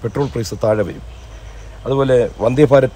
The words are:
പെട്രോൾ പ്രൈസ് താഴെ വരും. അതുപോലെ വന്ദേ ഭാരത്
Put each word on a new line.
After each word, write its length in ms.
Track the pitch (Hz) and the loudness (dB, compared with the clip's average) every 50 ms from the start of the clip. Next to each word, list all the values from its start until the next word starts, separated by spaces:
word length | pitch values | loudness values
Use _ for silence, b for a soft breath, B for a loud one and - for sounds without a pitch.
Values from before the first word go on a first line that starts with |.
| - | -6
പെട്രോൾ 240 | 113 - 135 143 131 | -6 -4 -4 -4 -4
പ്രൈസ് 280 | - 120 107 - 110 98 - | -4 -6 -6 -6 -6 -2 0
താഴെ 200 | 107 107 107 98 | 0 2 2 0
വരും. 180 | 82 - - - - - - - - B B B B B B B B B B B | -2 -6 -10 -14 -16 -16 -18 -18 -18 B B B B B B B B B B B
അതുപോലെ 440 | 117 135 139 135 131 127 123 113 95 - - | -2 0 0 2 4 4 2 2 0 -2 -2
വന്ദേ 260 | 101 117 127 143 151 | -2 0 4 4 4
ഭാരത് 240 | 120 139 135 131 120 - | 6 6 6 4 4 0